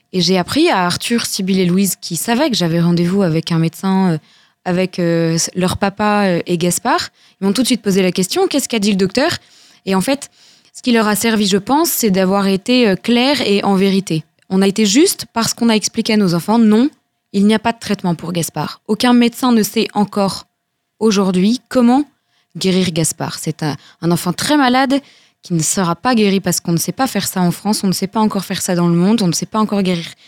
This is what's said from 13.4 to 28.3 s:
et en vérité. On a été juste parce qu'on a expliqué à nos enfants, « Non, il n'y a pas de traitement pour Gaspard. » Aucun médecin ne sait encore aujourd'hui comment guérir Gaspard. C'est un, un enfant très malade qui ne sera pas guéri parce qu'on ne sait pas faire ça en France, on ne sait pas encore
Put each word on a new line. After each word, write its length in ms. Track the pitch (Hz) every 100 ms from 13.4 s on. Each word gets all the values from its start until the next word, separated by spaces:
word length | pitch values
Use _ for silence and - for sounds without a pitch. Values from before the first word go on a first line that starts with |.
| 208
et 160 | 202
en 120 | 202
vérité. 500 | 190 196 190 190 160 - _ -
On 140 | 190
a 40 | 196
été 200 | 196 208
juste 400 | 233 381 - -
parce 220 | 226 220
qu'on 140 | - 233
a 60 |
expliqué 400 | 214 - - 220
à 20 | 214
nos 180 | 190
enfants, « 240 | 170 - 233
Non, 300 | 220 214 285 - _ _ _
il 140 | 196 208
n'y 80 |
a 40 | 220
pas 140 | 233
de 60 | 233
traitement 360 | - 202 185
pour 180 | 165 165
Gaspard. » 480 | 175 156 151 - - -
Aucun 240 | 208 247
médecin 400 | 247 240 - 254
ne 100 | 226
sait 260 | 202 226 -
encore 540 | - 208 208 196 - - _ _ _ _ -
aujourd'hui 600 | 220 202 196 185 202 254 -
comment 360 | 254 240 262 294 _ _ _ _ 170
guérir 340 | 185 185 180
Gaspard. 480 | 160 156 - 139 -
C'est 240 | 165 -
un, 140 | 151 151 - _
un 100 | 165
enfant 220 | 175 180
très 240 | - - 294
malade 380 | 254 262 269 277 - _ _ _
qui 120 | -
ne 80 | 170
sera 340 | 156 - 170 170
pas 180 | 254
guéri 260 | 233 202 196
parce 200 | 180 170
qu'on 120 | -
ne 40 | 170
sait 160 | -
pas 140 | 175 262
faire 200 | 202 -
ça 140 | 190
en 100 | 175
France, 320 | - 202 214
on 40 | 196
ne 60 |
sait 140 | 170 185
pas 140 | 226
encore 240 | 214